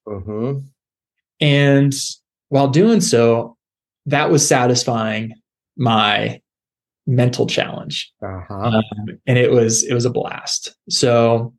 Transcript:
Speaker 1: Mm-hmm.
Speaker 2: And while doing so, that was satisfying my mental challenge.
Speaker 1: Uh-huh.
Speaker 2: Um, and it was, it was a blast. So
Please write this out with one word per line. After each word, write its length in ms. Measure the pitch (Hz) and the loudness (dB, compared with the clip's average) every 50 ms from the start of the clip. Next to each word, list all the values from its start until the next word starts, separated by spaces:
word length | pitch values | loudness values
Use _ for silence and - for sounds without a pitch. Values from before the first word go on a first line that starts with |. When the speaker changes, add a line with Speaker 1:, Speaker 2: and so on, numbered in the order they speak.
| - | -16
Speaker 1:
Mm-hmm. 520 | 107 104 104 95 107 107 107 113 131 143 139 139 - _ _ _ _ _ _ _ _ _ _ _ _ _ - | -12 -12 -12 -10 -10 -8 -6 -6 -6 -6 -8 -10 -14 _ _ _ _ _ _ _ _ _ _ _ _ _ 0
Speaker 2:
And 520 | 156 147 143 143 143 139 139 139 139 143 135 139 - - - - _ _ _ _ _ - | 2 2 4 4 4 4 4 4 4 2 0 -4 -8 -10 -12 -16 _ _ _ _ _ -2
while 200 | 143 139 139 135 | 0 2 2 2
doing 320 | 127 156 196 226 233 208 | 4 4 4 4 4 2
so, 560 | 180 - - 117 117 117 117 117 113 113 - _ _ _ _ _ _ _ _ _ - | 2 2 2 4 4 4 2 2 -2 -6 -10 _ _ _ _ _ _ _ _ _ -8
that 260 | 139 143 143 151 - | -4 -2 0 0 2
was 160 | 170 139 - | 2 2 2
satisfying 840 | - 151 131 123 123 127 123 - - 120 117 110 110 107 110 113 110 110 - _ _ _ _ _ _ _ | 2 2 2 2 2 0 0 -2 -2 -2 -2 -2 -4 -4 -6 -6 -8 -12 -16 _ _ _ _ _ _ _
my 640 | - 123 117 113 110 107 104 104 104 107 110 120 - _ _ _ _ _ _ _ _ _ _ _ _ - | -2 0 2 2 2 2 2 0 0 -2 -4 -6 -10 _ _ _ _ _ _ _ _ _ _ _ _ -6
mental 400 | - 127 123 123 123 123 - 117 | -2 0 2 2 2 0 0 -2
challenge. 640 | 113 - 131 131 - - - - 151 147 - - - _ - - | -2 -2 -4 -4 -4 -6 -12 -12 -12 -12 -12 -12 -14 _ -14 -12
Speaker 1:
Uh-huh. 300 | 95 98 92 90 - 104 | -12 -12 -12 -12 -12 -10
Speaker 2:
Um, 300 | 98 104 117 113 110 110 - 107 104 104 107 - - _ | -6 -4 -2 0 0 -2 -2 -6 -10 -10 -12 -12 -8 _
and 100 | - 123 | 0 2
it 140 | 123 123 110 | 2 4 4
was, 320 | 127 120 113 113 110 - - | 4 2 2 2 0 -2 -2
it 100 | - 123 | -2 -2
was 120 | 120 117 | -2 -2
a 40 | 123 | -2
blast. 680 | - 117 - - - - - - - - - - - _ _ - | -2 -4 -6 -6 -8 -12 -10 -10 -10 -10 -10 -12 -20 _ _ -8
So 640 | - - - 123 120 117 117 117 117 113 117 120 - | -4 0 0 2 2 4 4 2 2 0 -2 -6 -12